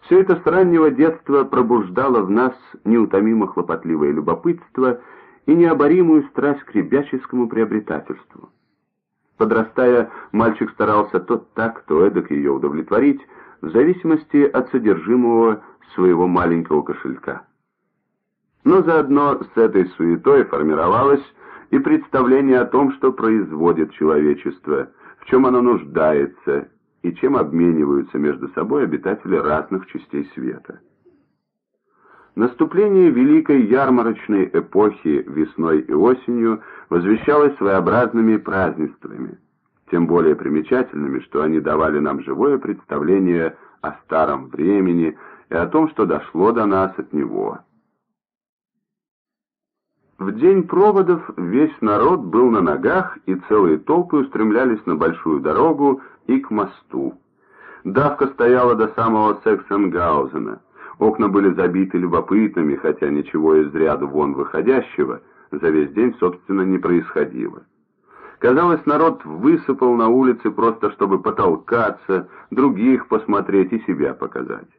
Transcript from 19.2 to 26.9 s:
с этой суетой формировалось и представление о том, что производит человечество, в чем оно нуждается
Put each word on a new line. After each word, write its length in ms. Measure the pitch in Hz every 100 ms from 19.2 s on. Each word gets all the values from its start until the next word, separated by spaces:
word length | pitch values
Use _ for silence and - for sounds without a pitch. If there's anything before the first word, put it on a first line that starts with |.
| 143 131 -
с 20 | -
этой 300 | 110 98 90
суетой 540 | - 85 85 - 143
формировалось 800 | 113 73 76 76 85 110 135 139 139 _ - - -
и 80 | 139
представление 840 | 139 151 - 135 123 131 139 127
о 60 | 120
том, 260 | 131 139
что 180 | 135 131
производит 800 | 127 113 110 87 76 85 82 78
человечество, 960 | - 78 78 76 73 - 71 - 71 67 _ - -
в 60 | -
чем 200 | 127 131
оно 160 | 123
нуждается 1080 | 123 107 73 82 78 76 69 - - 71 - _ _